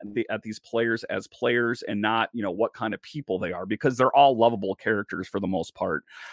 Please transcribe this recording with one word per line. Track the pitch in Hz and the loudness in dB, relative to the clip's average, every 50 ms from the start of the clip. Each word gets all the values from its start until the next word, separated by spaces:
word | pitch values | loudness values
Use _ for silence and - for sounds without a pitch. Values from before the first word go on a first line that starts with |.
at | - 104 104 | -10 -8 -4
the, | 120 113 - | -4 -4 -2
at | 107 110 | -4 -8
these | - 110 107 | -6 -8 -12
players | - _ - - 113 117 117 113 117 - | -12 _ -4 -2 0 2 2 0 -2 -2
as | - - 98 98 | -4 -6 -6 -6
players | - - - 123 123 120 120 120 117 123 - - | -8 -8 -2 0 2 2 2 2 0 -2 -4 -6
and | - 107 101 | -6 -4 0
not, | 104 107 113 113 113 - - | 0 2 2 2 0 -2 -2
you | 117 | -4
know, | 104 98 | -4 -4
what | 85 98 113 - - | -2 0 -2 -2 -2
kind | - 117 110 101 | -4 -6 -6 -6
of | 92 - | -6 -10
people | - - 151 139 - 95 | -12 -12 -10 -6 -4 -4
they | 90 95 87 | -4 -2 -4
are, | 90 87 92 | -6 -6 -4
because | 95 107 - - 139 127 | -4 -4 0 0 0 2
they're | 113 127 127 - | 4 2 4 6
all | 139 143 139 131 | 6 6 6 6
lovable | 110 113 117 117 101 101 95 98 | 6 4 4 4 2 -2 -4 -4
characters | - - 107 110 104 104 - - 85 92 | -2 0 0 0 0 0 -4 -6 -8 -8
for | - - 101 | -6 -6 -4
the | 98 | -2
most | 90 95 87 82 - - | -2 -2 -2 -4 -6 -6
part. | - 92 95 80 73 - _ - - - - | -6 -4 -2 -2 -4 -6 _ -20 -20 -18 -18